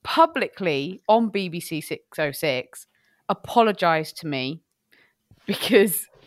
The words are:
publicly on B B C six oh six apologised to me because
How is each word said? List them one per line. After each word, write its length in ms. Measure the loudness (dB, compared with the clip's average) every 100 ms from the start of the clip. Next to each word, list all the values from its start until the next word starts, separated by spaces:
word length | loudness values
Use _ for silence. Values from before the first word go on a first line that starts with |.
publicly 1000 | -4 2 2 2 -4 -4 -4 -2 -4 -6 2
on 220 | 2 2
B 180 | -2 -4
B 120 | -6
C 200 | -6 -8
six 380 | -6 -10 _ -4
oh 140 | -4
six 560 | -2 -2 -2 -6 -16 -20 _ _ _ -6
apologised 880 | -6 0 4 4 4 0 0 -2 -10
to 40 | -6
me 340 | -4 -4 -8 _ _ _ _ _ _ _ _ -8
because 640 | -6 2 4 4 2 -8 _